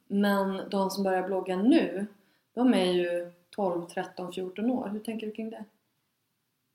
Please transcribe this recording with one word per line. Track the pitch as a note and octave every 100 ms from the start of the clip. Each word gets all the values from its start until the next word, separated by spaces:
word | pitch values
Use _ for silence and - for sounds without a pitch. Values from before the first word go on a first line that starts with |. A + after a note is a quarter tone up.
| -
Men | G3+ G3+ G3 G3 F#3+ -
de | G3+ F#3+
som | F#3+
börjar | F#3+ F#3 F3+
blogga | F#3+ F3+ F#3
nu, | A3 D#4+ F#3+ F3+ G#3 - _ _ _
de | - B3+
är | G3+ F3+
ju | F3+ F3 F3 F3 - _
tolv, | - F#3+ F3 E3+
tretton, | - E3+ - F3+
fjorton | F3+ F#3 F#3 A3+
år. | B3+ G3+
Hur | G#3+
tänker | G#3+ A3 G#3+
du |
kring | G#3+ A3
det? | A3 G#3 _ _ _ _ _ _ _ _ _ _